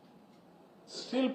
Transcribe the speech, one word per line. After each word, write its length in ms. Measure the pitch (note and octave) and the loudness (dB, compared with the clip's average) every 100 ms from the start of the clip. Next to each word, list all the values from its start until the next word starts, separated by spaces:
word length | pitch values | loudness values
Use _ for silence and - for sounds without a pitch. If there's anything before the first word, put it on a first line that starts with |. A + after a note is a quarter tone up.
| - - - - - - - - - - | -20 -20 -20 -20 -20 -20 -20 -20 -16 -14
స్టీల్ 340 | - B3 B3+ | -2 2 2